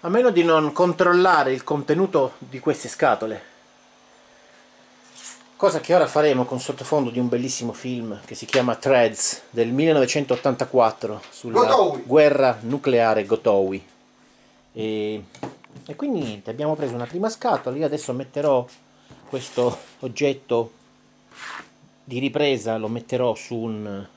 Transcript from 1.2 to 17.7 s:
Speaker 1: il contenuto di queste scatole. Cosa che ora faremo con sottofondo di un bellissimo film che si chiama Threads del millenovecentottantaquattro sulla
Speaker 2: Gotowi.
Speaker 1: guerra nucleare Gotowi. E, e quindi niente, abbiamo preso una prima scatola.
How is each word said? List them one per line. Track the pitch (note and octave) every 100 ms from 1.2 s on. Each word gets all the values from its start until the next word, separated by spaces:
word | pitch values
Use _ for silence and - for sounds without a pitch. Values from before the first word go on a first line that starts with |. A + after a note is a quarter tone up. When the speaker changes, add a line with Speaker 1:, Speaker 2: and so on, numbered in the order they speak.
| F#3 D#3+ C3
Speaker 1:
il | C3
contenuto | - D3 C#3 D#3 F#3+ D#3+ C3 -
di | B2+ B2+
queste | D3+ C3+ A#2+
scatole. | - D3 G#2+ A2 G2+ - _ _ _ _ _ _ _ _ _ _ - _ _ _ _ - - - - -
Cosa | - G3 D#3
che | -
ora | F3
faremo | C#3 D3 D3+ B2+
con | B2 B2+
sottofondo | - C3 B2 D3+ B2
di | A#2+
un | B2
bellissimo | A#2+ C3 - A#2+
film | - B2+ B2 A2+ G2+
che | -
si | A2
chiama | - C3 B2
Threads | A2 D3 B2+ A2+ G#2+ - - -
del | A#2 A#2
millenovecentottantaquattro | C3 D#3+ D3+ B2+ D3+ C3+ B2 C#3 B2+ B2+ B2+ A2+ - A2 G#2+ -
sulla | - A#2+ -
Speaker 2:
Gotowi. | - A3 F3+ C3+
Speaker 1:
guerra | - D3 D3 C#3 C3 A#2
nucleare | A2+ C#3 C#3 A#2+ A2+ A2
Gotowi. | G2+ A2 - G2+ F#2+ G2 - _ _ _ _ _ _ _ _
E, | A2+ A2 G#2+ G#2+ G#2+ G2 - - - _ -
e | -
quindi | D3+ C#4+ G#3
niente, | B2 G#2 G#2+
abbiamo | A#2+ D3
preso | D#3 C#3
una | A#2+ A#2+
prima | F3 A3
scatola. | A3 A#3+ D3+ B2+